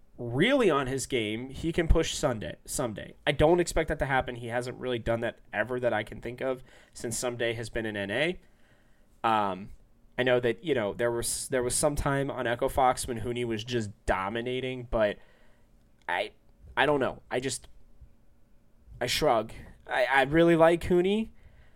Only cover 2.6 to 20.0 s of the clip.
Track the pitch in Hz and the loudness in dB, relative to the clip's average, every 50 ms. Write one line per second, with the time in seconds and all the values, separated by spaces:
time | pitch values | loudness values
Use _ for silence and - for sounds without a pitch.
2.6 | - - - - 135 117 101 - - - - - - 147 143 - 156 156 175 175 | -12 -8 -4 -4 -4 -4 -4 -8 -12 -14 -14 -4 -2 0 2 4 6 6 6 4
3.6 | 175 - - 165 160 - 156 143 147 131 139 131 123 127 123 117 120 113 113 123 | 2 0 -2 -2 -2 -2 -2 -4 -2 0 0 0 0 -2 -6 -10 -8 -4 -4 -4
4.6 | 123 127 113 110 123 127 123 117 104 117 117 113 120 110 - - - - - 101 | -4 -6 -8 -8 -6 -4 -4 -2 -2 -2 -2 0 -2 -4 -6 -8 -12 -6 -4 -4
5.6 | 110 120 127 123 123 120 110 107 117 - 117 117 - 117 123 - 127 131 131 135 | -2 -2 -2 -2 0 0 0 -2 -4 -6 -10 -12 -10 -10 -8 -6 -4 -4 -4 -6
6.6 | 131 - - - - _ - - - 120 117 - - 123 120 120 127 117 117 113 | -8 -16 -20 -20 -20 _ -14 -10 -8 -8 -6 -4 -4 -4 -2 -2 -2 -2 -2 -4
7.6 | 120 110 - 120 110 110 107 101 98 98 104 127 151 170 180 - - - _ _ | -6 -6 -6 -6 -4 -4 -4 -4 -4 -2 -2 -2 -2 -2 -4 -8 -14 -20 _ _
8.6 | _ _ _ _ _ _ _ _ _ _ _ _ - 113 110 107 104 98 92 92 | _ _ _ _ _ _ _ _ _ _ _ _ 0 2 2 2 2 0 -4 -6
9.6 | 104 120 - - - _ _ _ - - _ - 127 127 123 123 120 117 113 - | -10 -14 -18 -18 -20 _ _ _ -20 -8 _ 0 2 4 4 4 4 0 -2 -2
10.6 | - - - 123 107 101 87 82 120 120 120 117 113 - - - - - 139 127 | -2 -2 0 0 0 -2 -2 -2 -2 -2 -2 -2 -4 -4 -4 -6 -4 -4 -2 -2
11.6 | 123 123 - - 160 151 143 - - 147 139 139 139 139 113 127 123 117 120 120 | -2 0 0 0 0 0 0 0 -2 0 0 -2 -2 -4 -4 -4 -4 -4 -2 0
12.6 | 135 131 - 143 131 127 127 - - - 123 113 110 123 120 123 123 117 113 104 | -2 0 2 4 4 4 4 2 -2 -6 -6 -6 -4 -4 -4 -4 -2 -2 -4 -4
13.6 | 110 123 123 120 107 101 101 _ _ - 101 92 95 98 113 117 117 127 127 127 | -4 -4 -4 -4 -4 -4 -8 _ _ -2 -2 0 -2 -2 -4 -4 -4 -4 -4 -4
14.6 | 127 127 131 127 120 - - 117 107 147 - - - - - - - - - _ | -6 -6 -8 -8 -6 -2 0 2 2 2 0 -2 -10 -20 -20 -20 -20 -20 -20 _
15.6 | _ _ _ _ _ _ _ _ _ - 85 92 107 110 - _ _ - - - | _ _ _ _ _ _ _ _ _ -4 -4 -2 -4 -4 -8 _ _ -20 -20 -20
16.6 | - - - 123 131 147 147 139 127 98 - - - - - 127 131 135 - - | -20 -4 0 2 4 4 4 2 2 0 -2 -6 -8 -6 -4 -4 -2 -4 -6 -6
17.6 | - - - - - - - - - - - _ _ - - _ - _ - - | -10 -14 -20 -20 -20 -20 -20 -20 -20 -20 -20 _ _ -20 -20 _ -20 _ -20 -20
18.6 | _ _ _ _ _ - - - 123 120 - - 156 147 120 110 110 113 - - | _ _ _ _ _ -18 -10 -8 -4 -4 -2 2 2 2 2 2 0 -4 -8 -16
19.6 | - - - - - - - 139 | -16 -18 -20 -20 -10 -4 -2 0